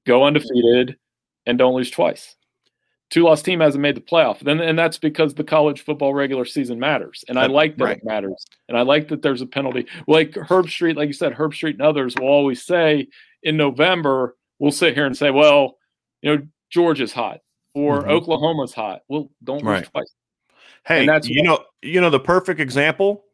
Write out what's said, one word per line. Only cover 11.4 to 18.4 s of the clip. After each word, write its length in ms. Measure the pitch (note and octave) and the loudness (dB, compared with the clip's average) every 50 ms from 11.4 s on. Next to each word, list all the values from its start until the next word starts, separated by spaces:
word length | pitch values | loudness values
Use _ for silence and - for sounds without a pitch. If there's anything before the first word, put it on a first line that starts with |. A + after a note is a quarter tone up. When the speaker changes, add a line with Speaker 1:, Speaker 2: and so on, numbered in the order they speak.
| D3+ D#3 D3+ | -4 -6 -6
Speaker 1:
Street 220 | - - D#3 D3 | -6 -8 -8 -6
and 80 | - C#3 | 0 0
others 320 | D3+ D3+ C#3+ C3+ B2 A#2+ C3+ | 0 0 0 -2 -4 -4 -4
will 80 | B2+ C3+ | 0 2
always 340 | C#3+ C#3+ C#3+ C#3 B2+ A#2+ - | 2 4 2 2 -2 -4 -4
say 440 | - F3 F3 E3 D#3 D3+ C#3+ C3+ - _ - - _ _ _ - | -2 0 2 2 2 2 0 -2 -6 _ -20 -20 _ _ _ -4
in 120 | D#3+ D#3 | -2 0
November, 800 | D#3 D3+ C#3+ B2+ A#2+ D3+ F3+ F#3 F3 D#3+ C#3+ C3+ C3 B2+ B2 - _ _ _ _ - | 0 0 0 2 2 2 2 2 0 0 0 0 0 -2 -4 -6 _ _ _ _ -4
we'll 140 | C#3+ D3 | -2 -2
sit 240 | C#3+ - - E3 A#2+ | 0 2 0 0 2
here 100 | C#3 D3 | 0 -2
and 100 | C#3 B2+ | -2 -2
say, 140 | - D3 C#3+ | -2 0 0
"Well, 480 | C3 C#3 D3+ D3+ C#3+ C#3+ C#3 C3 - _ _ _ _ _ _ _ _ _ | 4 6 6 6 6 6 4 0 -2 _ _ _ _ _ _ _ _ _
you 140 | - D3 D3+ | -4 -2 -2
know, 80 | D3 C#3 D3+ _ _ _ - | -2 -2 -8 _ _ _ -6
Georgia's 420 | - E3+ F3 E3+ D3+ C3+ C3 G#2+ - | 0 2 2 2 2 0 -2 -6 -4
hot 280 | B2 A#2 G2+ - - _ _ _ _ _ _ - | -6 -6 -8 -8 -12 _ _ _ _ _ _ -8
or 260 | C#3+ C#3+ D3 C#3+ C#3+ | -4 -2 0 0 -2
Speaker 2:
Mm-hmm. 80 | C#3+ C#3+ | 0 0
Speaker 1:
Oklahoma's 600 | D3+ E3+ D#3+ D#3+ D#3+ D#3 | 0 0 0 -2 -4 -2